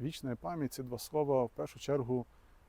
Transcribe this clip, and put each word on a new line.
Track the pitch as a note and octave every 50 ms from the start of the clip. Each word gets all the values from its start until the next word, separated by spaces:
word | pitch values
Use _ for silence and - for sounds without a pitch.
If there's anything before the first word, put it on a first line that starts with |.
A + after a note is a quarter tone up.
вічна | B2 D#3+ - - - C3 A#2+
пам'ять, | - - E3+ F3 D#3+ C#3+ B2 -
ці | - C3
два | B2 B2 A#2
слова | - - D#3 D3+ D3 C#3 C#3 C3 B2
в | A2+
першу | - - D3 - - -
чергу | - - C#3+ C#3+ B2 A#2 B2+ B2 A#2+ - - - - - - - -